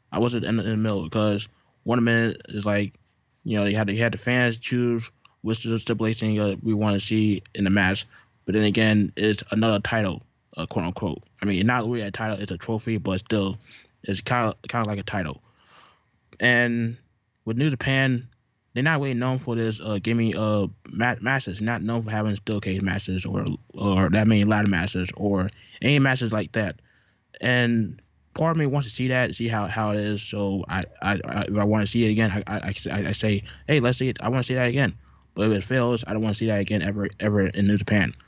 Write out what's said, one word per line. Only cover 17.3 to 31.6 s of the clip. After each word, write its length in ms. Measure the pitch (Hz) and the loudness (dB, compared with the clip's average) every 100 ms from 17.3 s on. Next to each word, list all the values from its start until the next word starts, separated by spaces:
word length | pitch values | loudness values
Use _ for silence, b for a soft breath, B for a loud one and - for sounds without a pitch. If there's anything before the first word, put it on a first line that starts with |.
| _ - | _ -4
with 120 | 113 | 0
New 120 | 151 | 0
Japan, 580 | 131 - 135 135 123 123 _ _ _ _ | 0 0 2 4 2 -2 _ _ _ _
they're 100 | 117 | -2
not 180 | 143 160 | 2 2
really 120 | 139 | 0
known 240 | 120 127 131 | -2 0 -2
for 180 | 127 117 | -2 -2
this, 260 | 113 104 | -2 -2
uh, 180 | 107 104 | -4 -4
gimme, 320 | 110 117 117 | 0 2 2
uh, 340 | 90 107 107 95 - - | 0 0 2 0 -4 -10
ma-, 280 | 90 120 120 | -2 -2 0
matches, 420 | 117 135 - 90 | -2 -2 -2 -4
not 200 | 107 117 | -4 -2
known 200 | 104 117 | -2 -4
for 80 | 107 | -2
having 240 | 107 107 98 | -2 -2 -2
steel 260 | - 104 | -4 -4
cage 200 | 101 95 | -2 -2
matches 440 | 95 98 - 92 95 | -2 -4 -4 -4 -4
or, 200 | 101 - - - | -4 -4 -6 -10
or 360 | - 101 92 92 | -4 0 2 4
that 180 | 98 107 | 4 4
many 160 | 110 | 6
ladder 260 | 104 107 104 | 4 4 2
matches 400 | 90 95 92 90 - | 2 0 -4 -6 -4
or 320 | 101 98 95 B B B | 0 0 -2 B B B
any 180 | - 147 | 2 4
matches 320 | 135 131 120 | 4 2 0
like 200 | 107 92 | -2 -2
that. 260 | 113 101 - b b b b _ - | -2 -2 -6 b b b b _ -6
And 600 | 117 123 120 117 104 - _ _ _ | 0 2 2 2 0 -6 _ _ _
part 180 | - 160 | -2 0
of 60 | 160 | 2
me 100 | 143 | 2
wants 200 | 143 123 | 0 -2
to 60 | |
see 140 | - 127 | -2 0
that, 260 | 127 123 - | 2 0 0
see 120 | 117 | -2
how, 180 | 113 101 | -2 -2
how 260 | 101 107 | -2 0
it 60 | 104 | 0
is. 240 | 104 104 | -2 -4
So 420 | - 104 98 95 - | -4 -4 -2 -2 -2
I, 140 | 92 - - | -4 -6 -4
I, 180 | 95 101 - | -2 -2 -2
I, 140 | 85 - | -4 -2
if 100 | |
I 60 | 104 | 0